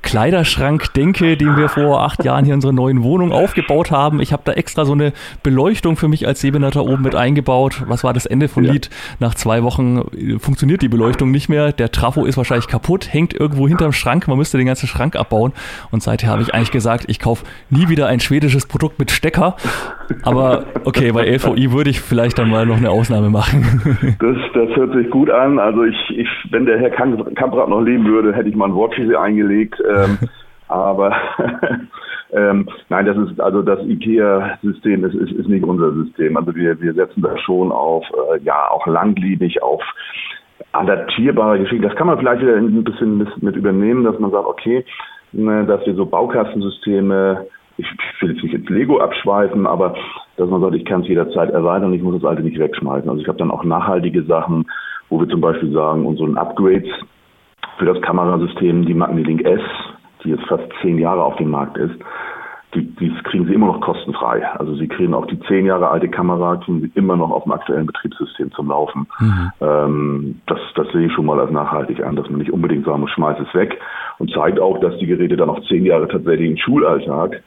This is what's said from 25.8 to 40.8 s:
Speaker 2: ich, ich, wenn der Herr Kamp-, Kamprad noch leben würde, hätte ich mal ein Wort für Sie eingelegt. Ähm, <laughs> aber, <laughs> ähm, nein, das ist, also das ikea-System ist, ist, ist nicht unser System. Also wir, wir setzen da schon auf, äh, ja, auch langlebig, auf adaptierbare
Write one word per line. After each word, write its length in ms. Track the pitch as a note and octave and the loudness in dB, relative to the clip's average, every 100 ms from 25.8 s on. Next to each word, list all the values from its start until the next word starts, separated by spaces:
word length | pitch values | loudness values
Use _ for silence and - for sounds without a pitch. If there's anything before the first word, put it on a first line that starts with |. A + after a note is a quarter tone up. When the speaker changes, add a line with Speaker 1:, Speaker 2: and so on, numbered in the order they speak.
Speaker 2:
ich, 120 | A#2 A2 - A#2 | 2 0 -6 -4
ich, 120 | A#2 - - | -4 -6 -4
wenn 140 | A#2 | 0
der 140 | B2+ A2+ | 2 4
Herr 120 | B2 | 2
Kamp-, 440 | - C3 A2+ A#2+ | 2 0 0 -4
Kamprad 340 | - C3 A#2+ - | -2 0 2 2
noch 120 | G#2 | 2
leben 260 | A#2 B2 G#2+ | 4 4 4
würde, 260 | A2 G#2+ | 4 4
hätte 160 | G#2 G#2+ | 2 0
ich 60 | G#2 | 0
mal 100 | G2 | 0
ein 80 | |
Wort 200 | F#2 A2 | 2 0
für 120 | - A2+ | 0 0
Sie 100 | E2 | 2
eingelegt. 680 | G2 G#2+ G2+ G2+ A2 - A2 | 2 2 2 2 0 -2 0
Ähm, 300 | G2+ G2 G2+ A#2 - | 2 2 0 -4 -8
<laughs> 260 | - - - | -20 -20 -6
aber, 440 | F2+ G2 G2 G2 - - - A#3+ B3 A3 A#3+ | -2 0 2 2 0 -4 -4 -4 -2 -4 -4
<laughs> 560 | - - - - - | -8 -16 -12 -12 -4
ähm, 360 | G#2 G2+ G2+ G2 - - | 0 2 2 -2 -8 -4
nein, 160 | F2+ G2+ | 0 0
das 100 | G2+ | 0
ist, 240 | F#2+ - | -2 -2
also 220 | G2 G2+ | 0 0
das 180 | F#2+ G2 | 0 0
ikea-System 1200 | - G2 A2 A2+ G#2 G2 F#2+ - G2+ F#2+ A2 F#2+ | 0 -4 0 2 4 2 0 -4 -4 -2 -2 0
ist, 100 | F#2 | 0
ist, 180 | G2 - | -2 -4
ist 160 | - - | -4 0
nicht 160 | G2 | 2
unser 280 | E2+ F2+ E2 | 2 2 2
System. 440 | D2+ D#2+ - D#2 D#2 | 0 -4 -2 0 0
Also 180 | E2+ | -2
wir, 260 | E2 E2+ D#2+ | 0 0 0
wir 140 | E2+ | -2
setzen 280 | E2 F2+ - | 0 -2 0
da 140 | E2+ - | -2 -4
schon 340 | - F2+ F#2 | -2 0 2
auf, 320 | D2 D2+ E2 - - - | 0 0 -2 -2 -4 -2
äh, 60 | D#2+ | -2
ja, 260 | C#2+ D2 C#2+ | 0 0 0
auch 160 | - - | 0 0
langlebig, 760 | E2 G2+ F#2+ F#2 F#2+ F2+ - | 0 2 0 -2 0 0 0
auf 200 | - D2+ - - - - - - _ _ - | -2 -2 -4 -14 -14 -12 -12 -14 _ _ -6
adaptierbare 840 | - | -2